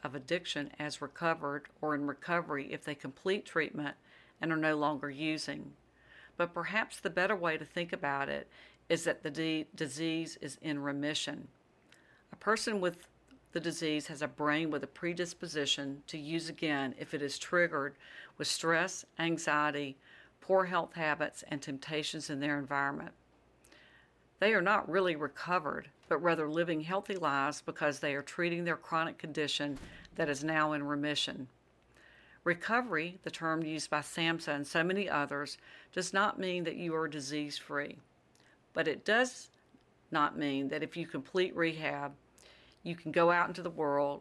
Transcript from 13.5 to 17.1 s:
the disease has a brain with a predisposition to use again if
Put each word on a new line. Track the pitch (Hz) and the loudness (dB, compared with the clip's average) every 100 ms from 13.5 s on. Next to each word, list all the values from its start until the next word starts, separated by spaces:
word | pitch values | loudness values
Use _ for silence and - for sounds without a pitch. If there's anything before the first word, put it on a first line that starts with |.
the | 170 | -4
disease | 165 147 160 151 147 | -2 -2 0 0 -2
has | 147 | -4
a | 147 | -6
brain | 131 147 151 160 | 0 2 2 2
with | 147 | -2
a | 139 | -4
predisposition | - 175 175 170 - 170 151 139 - 139 139 - | -6 -4 -2 -4 -6 -6 0 0 0 -2 -6 -10
to | 160 | -10
use | 147 165 160 | -4 -4 -4
again | 151 160 143 131 - | -2 0 2 0 -4
if | 151 | -6